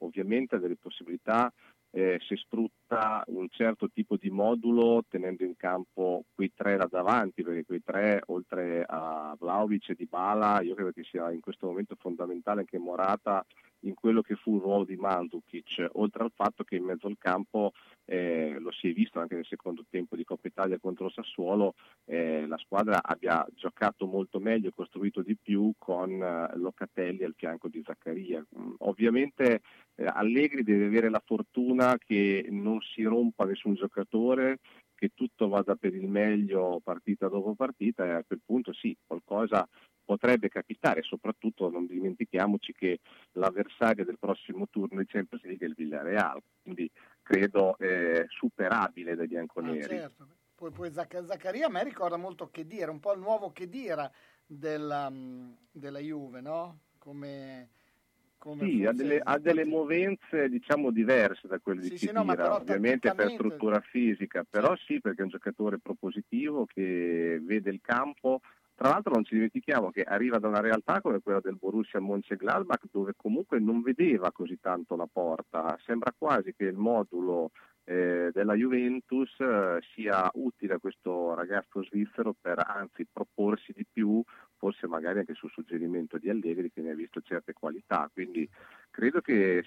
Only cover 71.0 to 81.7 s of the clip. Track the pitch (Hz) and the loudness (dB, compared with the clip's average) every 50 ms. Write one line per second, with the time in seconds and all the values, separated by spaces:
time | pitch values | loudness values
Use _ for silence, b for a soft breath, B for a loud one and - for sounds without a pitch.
71 | - 170 113 95 - 101 98 98 92 95 95 95 - 95 98 110 107 - - 104 | 2 2 0 0 0 2 0 2 2 -2 -6 -4 -4 -2 0 0 -2 0 -2 -4
72 | 95 98 101 98 98 - 104 95 95 107 139 185 196 175 156 113 - - - 101 | -2 0 -2 -2 -2 -4 -6 -4 -2 0 0 0 0 0 -2 -4 -4 -4 -4 -4
73 | 98 98 104 - - 110 110 143 196 - - 120 110 107 113 117 117 127 127 135 | -2 -2 -4 -6 -4 -2 -2 -2 0 0 0 2 2 2 2 2 2 0 2 2
74 | 175 175 135 101 90 90 - - 90 85 90 - - 95 90 87 85 - 90 85 | 4 4 4 4 2 0 -2 -2 -6 -6 -6 -6 -4 -2 -2 -2 -2 -4 -4 -4
75 | 85 80 - 95 90 82 80 80 82 - - 82 80 82 78 85 - - 120 117 | -4 -4 -2 -2 0 0 -2 -2 -6 -6 -4 -4 -2 -2 -2 -4 -4 -4 -4 0
76 | 113 123 - - 156 151 139 117 92 95 90 - 104 95 92 95 104 113 120 113 | 0 -2 -4 -2 0 2 2 2 2 -2 -4 -2 -2 -2 0 2 2 2 4 2
77 | 101 - - 87 90 92 87 85 82 78 B B B B B B _ - 90 90 | 2 0 -2 -2 0 0 2 2 0 -2 B B B B B B _ -2 0 2
78 | 90 87 87 87 87 87 85 95 101 107 104 107 120 131 127 123 123 123 127 131 | 2 4 2 2 2 0 2 2 2 4 4 4 4 4 2 2 2 2 0 -2
79 | - _ 131 131 135 123 - - 135 131 117 104 98 92 87 85 82 - - - | -2 _ 0 0 0 0 -2 -4 0 2 2 2 4 2 2 0 -2 -6 -12 -6
80 | 110 107 101 95 92 90 - - 135 123 - - - 98 95 82 - - - - | -2 0 2 4 2 2 0 0 -2 -4 -4 -4 -2 -2 -2 -2 -2 -6 -8 -6
81 | _ 90 90 87 87 85 85 82 87 90 101 101 95 - | _ -4 -2 0 0 0 0 -2 -2 -2 -2 -4 -4 -4